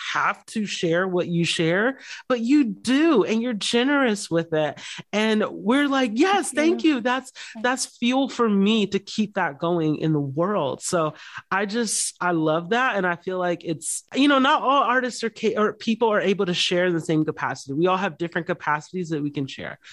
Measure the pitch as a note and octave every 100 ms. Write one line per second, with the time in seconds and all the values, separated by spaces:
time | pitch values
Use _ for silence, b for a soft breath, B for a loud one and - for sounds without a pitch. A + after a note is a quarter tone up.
0 | - D3+ D3+ G3+ - A3 G3+ - E3+ E3
1 | F#3+ F3+ E3 E3+ E3 - E3 F3+ A#3 C4
2 | B B B B3 A#3 D4 A#3 F3+ D3+ C4+
3 | E4 B3+ F3 A3 B3 G#3 - A#3 C4 C#4+
4 | B3+ G#3 - E3 E3 D#3 D3+ - B B
5 | - G3+ A3 G#3+ - E3+ F#3+ C4+ C#4+ C4+
6 | B3+ A3 F#4 G4 - C4 D#4+ A#3 D#4 C4+
7 | A#3 C4 C4 - B A3+ B3 B3+ - -
8 | A#3+ C4 C4+ - A#3 G3+ G3 A3 G3 G3
9 | - - G#3 G3 E3+ C#3 E3+ F3 D#3 D3+
10 | D#3+ D3+ C#3 C3+ F3+ G#3 C#3 C3 - F3
11 | D#3 - B B B F#3+ G#3 A3+ A3 -
12 | - - F3+ E3+ D#3 D#3+ E3+ A#3 C4 G3+
13 | F3+ E3+ - F#3 F3+ F3 - D#3+ - -
14 | - C4 C#4+ C4+ C4 D4+ G#3+ C#4 A3 B3+
15 | B3 - A3+ - A3 F3 G#3+ - - A3
16 | A3+ G#3 F3 G3 F#3 F3 - F3 F3+ E3
17 | D#3 D#3 D#3 - C3+ C3+ C3+ C#3 F3+ F#3
18 | G3 D3 E3+ F3 D#3+ E3 - D3+ - F#3
19 | E3 D#3 D3 D3 C3+ - - - B